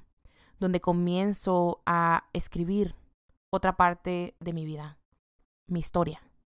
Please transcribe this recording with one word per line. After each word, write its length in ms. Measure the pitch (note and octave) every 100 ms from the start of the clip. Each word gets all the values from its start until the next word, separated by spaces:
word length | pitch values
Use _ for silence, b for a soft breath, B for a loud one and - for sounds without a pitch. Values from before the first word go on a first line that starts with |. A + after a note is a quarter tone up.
| - _ - b b b
donde 200 | F#3 F3+
comienzo 1040 | - F3 F3 F3+ G3+ G3 G3 F3+ F3 - -
a 420 | E3+ E3 E3 -
escribir 600 | F3 - E3+ E3+ G3+ F3+ - _ _ _ _ _
otra 260 | F#3+ F#3 F#3
parte 600 | F3 F3 - F3+ F3 -
de 120 | E3+
mi 120 | E3
vida, 340 | D#3 D3+ D3+ D3 _ _ _ _ _ _ -
mi 140 | F3
historia. 420 | - F3+ E3 - _ _